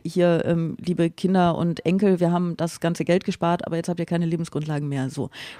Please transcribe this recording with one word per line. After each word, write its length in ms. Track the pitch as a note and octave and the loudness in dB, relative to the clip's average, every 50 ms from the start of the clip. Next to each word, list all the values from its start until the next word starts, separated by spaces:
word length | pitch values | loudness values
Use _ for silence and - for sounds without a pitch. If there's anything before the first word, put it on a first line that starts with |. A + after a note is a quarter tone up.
| - | -4
hier, 380 | E3+ - F3+ F3 F3 E3+ D#3+ - | -4 0 2 4 4 4 2 2
ähm, 300 | - E3+ E3+ E3 D#3 - - | 0 0 0 0 -4 -6 -6
liebe 280 | - F3 F3 E3 E3+ E3 | -4 -4 0 2 0 0
Kinder 460 | - - - F3+ F#3+ F#3 F3 E3+ D#3+ | 0 0 0 2 4 4 4 4 2
und 280 | - E3 E3+ E3 - - | 2 0 -2 -2 -2 0
Enkel, 340 | D#3+ F3+ G3 G#3 G3 F#3 E3+ | 0 2 4 4 4 4 4
wir 120 | F3+ E3+ | 4 2
haben 240 | F3 F3 F3+ F3 D#3+ | 2 2 0 -2 -2
das 240 | - D#3+ E3+ - - | -2 -4 -4 -4 -2
ganze 240 | - E3+ F3 - D#3+ | -2 -2 0 0 2
Geld 200 | - E3+ F#3+ - | 2 2 2 2
gespart, 420 | - F#3 - F3 E3+ F3 F3 - | -2 -4 0 0 0 0 0 -2
aber 100 | - E3+ | -4 -4
jetzt 120 | E3 E3 - | -4 -4 -4
habt 120 | F3 F3 | -4 -4
ihr 60 | E3+ | -2
keine 200 | - E3+ E3+ F3 | -2 0 0 0
Lebensgrundlagen 640 | E3 E3+ E3 E3 - - D3+ D3+ D3+ D3+ C#3+ C#3+ C#3+ | 0 0 -2 -4 -4 -4 -6 -4 -2 -4 -4 -2 -2
mehr. 200 | C#3 C#3 C3 C3+ | -2 -2 -2 -4
So, 200 | C#3 C#3+ B2 C3 - - - - - | -4 -6 -6 -6 -8 -14 -16 -16 -8